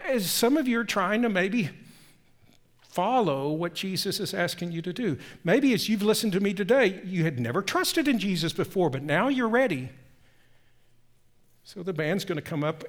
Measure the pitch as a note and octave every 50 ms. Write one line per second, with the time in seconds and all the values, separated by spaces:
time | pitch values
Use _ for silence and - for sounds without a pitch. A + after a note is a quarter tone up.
0 | - F4+ C4+ A#3 F#3 D#3+ - - A#3 A#3+ C#4+ D#4+ C4+ B3+ A#3 A#3 A#3 - - G#3
1 | F#3 F#3 G#3 A3+ A#3+ A#3 G3 F#3 F#3 G3+ G3+ B3 F#3 B2+ - - - - - -
2 | - - - _ _ _ _ _ _ - - - _ _ _ _ _ - - -
3 | F3+ G#3+ B3+ B3+ A3 D#3+ C#3 C3+ C3+ D3 D#3 D#3+ F3 E3+ E3+ - - F#3+ F#3+ D3+
4 | - G3 - - F#3+ - G3 G3 F3 E3+ - - F3 F3 E3 E3 E3 F3+ F3 -
5 | B3 F#3 C3+ - - - - - - E3 F#3+ C#4 C#4 C4+ A#3 - - - A3 G3
6 | G3+ G#3+ G#3+ G#3+ - G#3+ F3+ G3 G3+ G3 G3+ F#3+ G3+ E3+ B3 C#4 B3 F#3+ F#3+ F#3
7 | - F3+ F#3+ F3 D#3 E3 C#3+ B2 A#2+ A2+ B2 F#3+ G3 - - F4 F#4 - - E4+
8 | C#4 D4 C4 G#3 F#3 G3+ F#3 D#3+ C#3 B2 - - E3+ - - G3 F3 D3 B2 C3+
9 | C#3 D3+ C#3+ F3 A3+ C#4 C#4 B3+ A#3+ A3 A3+ B3 C4+ A#3 E3 B2+ B2+ C3 - -
10 | - - - - - _ _ _ - _ - - _ _ _ _ _ _ _ _
11 | _ _ _ _ _ _ _ _ _ _ _ _ _ - - G3 E3+ F#3+ F3 D3+
12 | D#3+ D3+ F3+ G3 - - E3+ D3 - - E3+ D3 D3 D3+ D#3 D3+ -